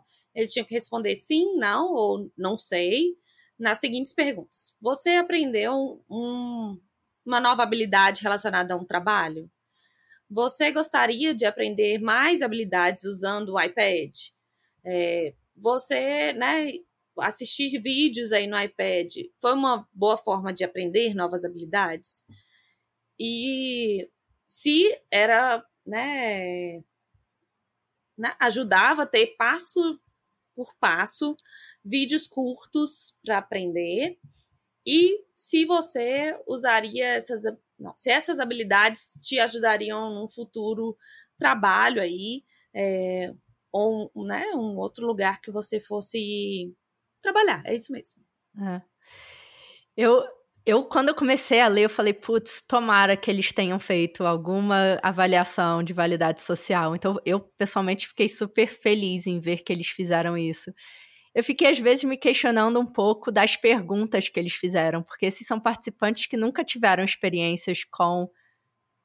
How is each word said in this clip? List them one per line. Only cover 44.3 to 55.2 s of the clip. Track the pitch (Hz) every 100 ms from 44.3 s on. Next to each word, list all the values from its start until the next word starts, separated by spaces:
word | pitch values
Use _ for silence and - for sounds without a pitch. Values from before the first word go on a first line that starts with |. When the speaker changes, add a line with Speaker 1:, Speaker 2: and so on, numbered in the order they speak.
| 202 415
Speaker 1:
um | 330 220 196
outro | 190 - 233
lugar | 208 190 190
que | -
você | 208 208 214
fosse | - 208 202 226 208 208 202 196 180 - _ _ _ _
trabalhar, | 392 403 415 180 -
é |
isso | 226 226
mesmo. | 254 - - _ _ _ 208
Speaker 2:
É. | 196 180 - _ _ - - - - - - - _
Eu, | - 233 247 - - _ _
eu, | - 220
quando | 269 311 277
eu |
comecei | 311 262 277 - 233
a | 240
ler, | 202
eu | 214
falei, | - 208
"Putz, | 202 - 226 220 -
tomara | - 247 233 202 196 196
que | 202
eles | 196 190
tenham | - 185 190
feito | - 175 170 - 175
alguma | 165 165 190 202 196 190 185
avaliação | 180 185